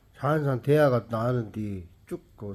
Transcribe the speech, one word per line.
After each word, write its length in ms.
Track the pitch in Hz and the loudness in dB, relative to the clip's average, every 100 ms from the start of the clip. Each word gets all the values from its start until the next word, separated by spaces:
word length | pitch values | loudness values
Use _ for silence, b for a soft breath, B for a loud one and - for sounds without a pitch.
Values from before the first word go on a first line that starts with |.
| _ - | _ -6
자연산 460 | 135 156 139 127 | -2 0 0 -2
대하가 420 | 139 151 143 123 110 | 2 4 4 2 0
나왔는데 800 | 113 120 127 107 104 107 95 85 - - | -4 0 -2 -4 -6 -6 -8 -12 -20 -14
쭉 260 | 180 _ - | -14 _ -14
그 160 | 104 | -12